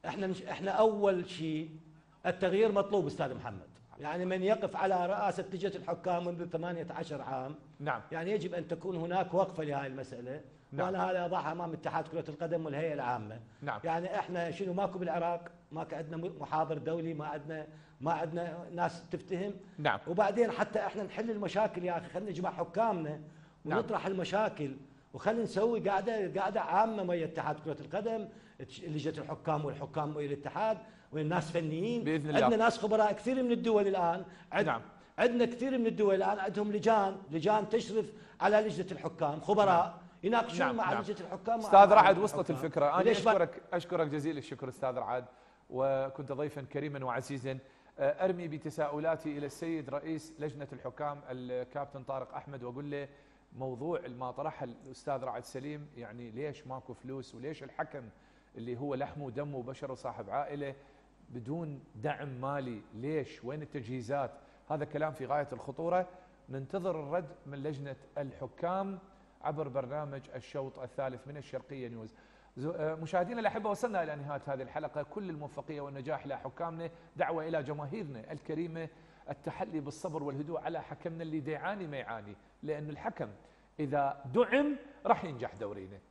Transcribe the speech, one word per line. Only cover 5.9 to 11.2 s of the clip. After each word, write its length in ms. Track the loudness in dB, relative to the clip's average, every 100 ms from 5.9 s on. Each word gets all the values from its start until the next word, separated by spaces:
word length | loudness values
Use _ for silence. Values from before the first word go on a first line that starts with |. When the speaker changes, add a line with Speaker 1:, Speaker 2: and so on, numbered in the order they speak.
| -2 0 0 0
Speaker 1:
منذ 240 | -4 -4
ثمانية 380 | -4 -2 -4 -6
عشر 320 | -8 -6 -6
عام، 340 | -4 -4 -6 -10 -16 -6
Speaker 2:
نعم. 220 | -2 -2 -4
Speaker 1:
يعني 200 | -4 0
يجب 220 | 0 0
ان 140 | -4 -4
تكون 280 | -4 -2 -2
هناك 380 | 2 2 4
وقفه 300 | 2 2 0
لهذه 240 | -2 -2 -2
المساله، 540 | -6 -8 -8 -8 -10 -12 -20 _
Speaker 2:
نعم. 160 | -2 0
Speaker 1:
وانا 240 | 2 2
هذا 140 | 2